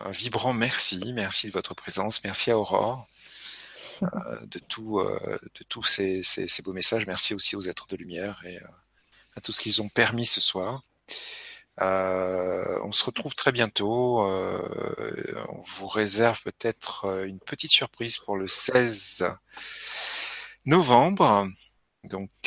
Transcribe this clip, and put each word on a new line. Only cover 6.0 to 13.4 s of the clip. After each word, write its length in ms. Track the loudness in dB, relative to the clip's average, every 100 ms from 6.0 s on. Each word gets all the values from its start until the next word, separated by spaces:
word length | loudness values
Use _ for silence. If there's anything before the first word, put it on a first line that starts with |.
| 0 0
ces, 240 | 0 -2 -2
ces 160 | -4
beaux 80 | -4
messages. 340 | 2 2 2 0
Merci 280 | 0 0
aussi 240 | 2 0 0
aux 40 |
êtres 260 | -6 -8 -10
de 100 | -12
lumière 440 | -10 -8 -8 -10 -14
et, 100 | -16
euh, 100 | -20 -20 _ _ _ _ _ -10
à 60 |
tout 100 | -4
ce 80 | -2
qu'ils 220 | 2 0
ont 80 | 2
permis 360 | 2 2 4 2
ce 140 | 4
soir. 440 | 4 2 -4 -8 -12 _ -14 -12 -10 -12 -14 -18 _ -4
Euh, 960 | 0 2 2 0 0 0 -2 -2 -2 -4 0
on 80 |
se 100 | 0
retrouve 320 | 0 -4 -8
très 160 | 0